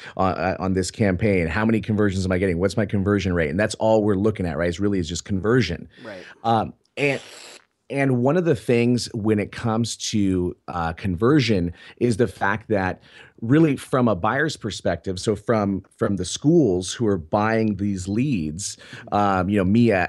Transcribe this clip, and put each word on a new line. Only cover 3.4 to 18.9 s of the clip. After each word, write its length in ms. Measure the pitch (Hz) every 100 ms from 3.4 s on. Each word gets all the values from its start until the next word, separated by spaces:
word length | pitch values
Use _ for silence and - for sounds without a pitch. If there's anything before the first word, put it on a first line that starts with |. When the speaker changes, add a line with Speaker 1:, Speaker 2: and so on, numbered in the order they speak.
| 78
Speaker 1:
And 80 | 85
that's 160 | 110 -
all 280 | 110 110
we're 100 | 104
looking 320 | 95 107 101 90
at, 100 | 71
right? 120 | 87
Is 100 | 87
really 220 | 101 101
is 80 | 80
just 160 | 85
conversion. 640 | - 98 98 127 90 85 - -
Speaker 2:
Right. 180 | 120 95 - -
Speaker 1:
Um, 280 | 117 113 - - _ -
and, 240 | 139 127 - - - - _ _ -
and 280 | 139 139 123
one 140 | 123 170
of 80 |
the 120 | 170 131
things 520 | - 117 120 123 -
when 260 | 117 104 107
it 100 | 98
comes 440 | - 117 110 117 -
to, 600 | - 110 98 92 87 - -
uh, 240 | 87 82
conversion 800 | 82 98 87 117 151 113 101 85 - - -
is 180 | 120 107
the 100 | 113
fact 400 | - 98 107 -
that 320 | 104 92 87 - - - -
really 360 | 113 147 160 131
from 320 | - 135 120
a 80 | 95
buyer's 400 | 107 131 156 -
perspective, 640 | 110 - 101 87 - 92
so 160 | - 104
from, 480 | - 113 101 95 - -
from 200 | 110 98
the 80 |
schools 680 | 90 - 139 170 123 90 92
who 140 | - 113
are 120 | 98
buying 580 | 76 107 107 113 110 95
these 320 | 104 98 90
leads, 680 | 104 143 113 78 80 101 - -